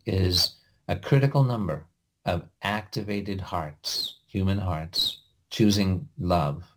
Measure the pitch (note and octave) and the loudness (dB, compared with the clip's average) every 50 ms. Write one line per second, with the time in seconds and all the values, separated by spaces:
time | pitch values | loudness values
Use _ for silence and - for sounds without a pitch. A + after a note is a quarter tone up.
0 | _ - G2 F#2+ F#2+ F2+ F2 - - - - _ _ _ _ _ _ - F2 F2+ | _ 0 2 2 2 4 4 2 0 0 -4 _ _ _ _ _ _ -6 -4 -4
1 | - - C#3 C#3 C3+ C#3 - C#3+ C3+ B2 A#2+ A2 G2+ E2 D2+ D2+ - - _ _ | 0 2 4 4 4 4 4 2 2 2 0 -2 -2 -4 -4 -6 -8 -14 _ _
2 | _ _ _ _ - G2 F2+ E2+ - - _ _ - G2 G#2 G#2+ G2+ - - A2+ | _ _ _ _ -4 -4 -4 -4 -4 -10 _ _ -4 -2 -2 -4 -6 -6 -8 -6
3 | G2+ G2+ G2+ G2+ G2 G#2 G2 F#2+ F2+ - F#2+ F2 D#2 D2+ D2 - - - - - | -4 -4 -4 -4 -4 -4 -6 -6 -6 -6 -6 -6 -6 -6 -10 -12 -10 -8 -6 -6
4 | - - - - _ _ - G2 G2 G2 G2 G2 F#2+ F#2 E2 D#2 D#2+ F2 - - | -6 -8 -10 -16 _ _ -2 0 0 2 0 0 0 -2 -2 -4 -6 -4 -2 -2
5 | - - - - _ _ _ _ _ _ - - A2 G#2 G2 G2+ G2 F#2+ F#2 F2 | 0 -2 -2 -6 _ _ _ _ _ _ 0 4 4 4 4 4 2 2 2 0
6 | - - - - F2 F2 F2+ E2 D2 D2 C#2+ E2+ F2+ - _ | -2 -6 -8 -4 0 2 2 2 2 0 -2 -6 -10 -16 _